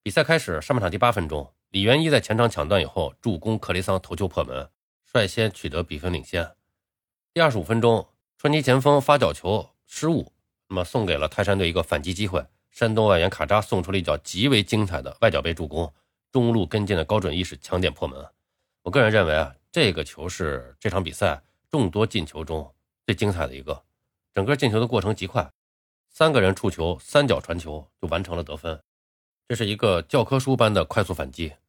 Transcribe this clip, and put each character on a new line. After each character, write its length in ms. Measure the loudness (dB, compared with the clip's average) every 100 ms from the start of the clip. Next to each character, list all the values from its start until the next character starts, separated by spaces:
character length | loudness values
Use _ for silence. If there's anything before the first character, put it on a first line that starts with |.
比 120 | -2
赛 120 | 0
开 140 | 2 0
始， 200 | 0 -6
上 120 | -2
半 60 | -2
场 100 | 0
第 60 | 0
八 160 | 0
分 160 | 0 -4
钟， 240 | -6 -8 _ _
李 140 | -2
元 200 | 4 4
一 60 | 4
在 100 | 2
前 200 | 2 0
场 100 | 0
抢 180 | 0 0
断 140 | 0
以 60 | 0
后， 260 | -4 -6 -4
助 160 | -4 -4
攻 220 | -2 -4
克 160 | -2
雷 80 | -4
桑 180 | -2 -4
头 160 | -4 -4
球 100 | -4
破 160 | -2
门， 280 | -4 -6 -10 _ _ _
率 220 | _ -2 0
先 260 | 0 -2
取 160 | -2 -6
得 140 | -6
比 160 | -6 -6
分 120 | -4
领 140 | -4
先。 300 | -4 -6 -6 _ _ _ _ _ _ _ _
第 80 | 2
二 80 | 2
十 80 | 2
五 40 |
分 160 | 0 2
钟， 300 | 4 4 0 _ _ _
川 120 | 0
崎 120 | 0
前 180 | 4 4
锋 180 | 6 4
发 200 | 4 4
角 160 | 4
球 340 | 0 -2 -2 -4 _ _
失 220 | -6 0
误， 240 | 0 -2 _ _ _ _
那 80 | -4
么 60 |
送 220 | -2 -2
给 140 | 0 0
了 100 | -2
泰 160 | 0
山 140 | 0 2
队 100 | 2
一 40 |
个 80 | 0
反 200 | 0 -2
击 120 | -4
机 120 | -4 -2
会。 160 | -2 -6 _ _
山 240 | -2 0
东 120 | 4 4
外 120 | 4
援 100 | 2
卡 160 | -2
扎 160 | 0 0
送 220 | 2 -2
出 100 | -2
了 60 | -4
一 40 |
脚 140 | -2 -4
极 320 | -4 -2 2
为 140 | 2
精 240 | 2 0 0
彩 160 | -4
的 120 | -8 0
外 100 | 0
脚 120 | 2
背 100 | -2
助 160 | -4 -6
攻， 240 | -4 -6 _ _ _ _
中 220 | 0 2
路 100 | 2
跟 220 | 0 -2 0
进 100 | -2
的 80 |
高 160 | 0 0
准 160 | 0 -4
翼 80 |
是 100 | -6 -8
抢 200 | -4 0
点 140 | 0
破 160 | -2 -8
门。 160 | -8 -18 _ _ _ _ _
我 80 | -2
个 120 | 4
人 80 | 4
认 160 | 4 4
为 80 |
啊， 200 | 2 0 -6 _
这 220 | 0 0
个 100 | 0
球 240 | -8 -8 -10
是 480 | -6 -6 -6 -10 -8
这 80 | -4
场 160 | -2
比 80 | -4
赛 300 | -2 -2 -2 _ _ _
众 220 | -2 0
多 160 | 0 -2
进 180 | -2
球 180 | -6 -10
中 300 | -8 -8 -8 _ _ _
最 100 | -4
精 160 | -2 0
彩 160 | -2 -6
的 80 |
一 60 | -8
个。 220 | -12 -12 _ _ _ _ _
整 100 | -4
个 140 | 0 2
进 140 | 2
球 100 | 2
的 60 | 0
过 160 | 0
程 120 | 0
极 120 | -4 -4
快， 240 | -6 -6 _ _ _ _ _ _
三 240 | 0 2
个 80 | 4
人 140 | 2
触 160 | 2 -2
球， 260 | -2 -4 -4
三 300 | 0 2 2
脚 100 | 0
传 200 | -2 -8
球 280 | -8 -12 -14 _
就 80 | -6
完 160 | -4
成 100 | -4
了 80 | -6
得 140 | -8 -8
分。 240 | -8 -10 _ _ _ _ _ _ _
这 60 |
是 100 | -4
一 100 | -2 0
个 260 | 2 2
教 200 | 2 0
科 160 | 2 0
书 160 | 0
般 200 | 4 4
的 100 | 4
快 180 | 0 0
速 120 | -2
反 180 | -4 -8
击。 220 | -8 -10 -10